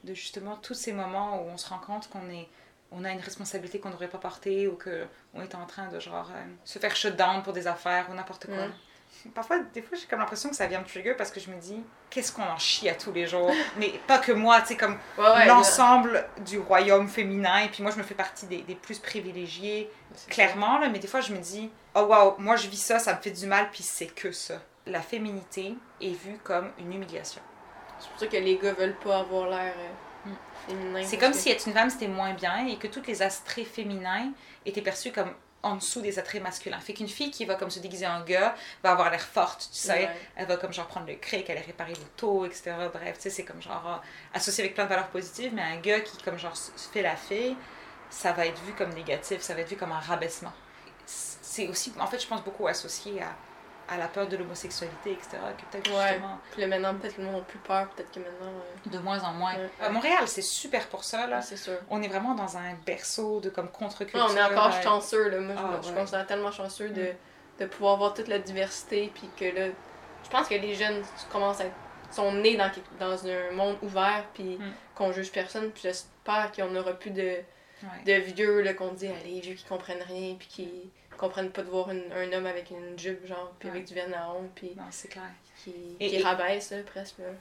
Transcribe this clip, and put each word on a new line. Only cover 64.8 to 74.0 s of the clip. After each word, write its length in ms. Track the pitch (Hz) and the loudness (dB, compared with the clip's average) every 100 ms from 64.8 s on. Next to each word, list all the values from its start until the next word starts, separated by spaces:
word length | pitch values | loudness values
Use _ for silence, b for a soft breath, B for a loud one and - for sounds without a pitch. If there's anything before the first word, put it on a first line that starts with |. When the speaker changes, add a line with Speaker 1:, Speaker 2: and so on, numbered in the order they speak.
Speaker 2:
chanceux, 460 | 214 208 - 220 208 | 4 4 4 4 4
là. 100 | 190 | 2
Moi, 160 | 190 196 | -2 -4
je 40 | |
Speaker 1:
Ah, 140 | 190 175 | -2 -4
Speaker 2:
me, 60 | |
je 40 | 170 | -2
Speaker 1:
ouais. 60 | |
Speaker 2:
me 60 | 175 | -2
considère 260 | 196 196 190 | 0 -2 -2
tellement 240 | 202 202 | -2 -2
chanceux 360 | 202 196 - 208 | -4 -8 -6 -6
de, 120 | 196 185 | -4 -4
Speaker 1:
Mm. 480 | 180 - - - - | -4 -14 -20 -20 -8
Speaker 2:
de 60 | 190 | -8
pouvoir 300 | - 202 202 | 2 4 6
voir 160 | 202 | 4
toute 120 | 202 220 | 0 -2
la 120 | 202 | -2
diversité, 720 | 190 190 196 - - 208 208 | -2 -2 -2 -4 -2 -2 -2
puis 140 | - 190 - | -8 -16 -4
que 60 | 185 180 | -2 0
là... 120 | 190 190 - - - - | -2 -4 -14 -20 -18 -18
Je 60 | - | 2
pense 180 | 254 294 | 2 4
que 60 | 202 | 0
les 180 | 208 | 0
jeunes 280 | 196 214 208 202 - - | 0 0 0 -6 -12 -6
commencent 300 | 202 202 202 | 0 0 0
à 60 | 185 | -4
être, 80 | - - - - | -6 -16 -18 -12
sont 220 | - 202 | 0 2
nés 240 | 202 220 220 | 6 6 6
dans, 140 | 196 196 - - | 2 0 -12 -6
dans 280 | 185 185 185 | -2 -2 -2
un 240 | 180 180 | -4 -4
monde 240 | 185 196 202 | 0 0 0
ouvert, 420 | 202 190 | -2 2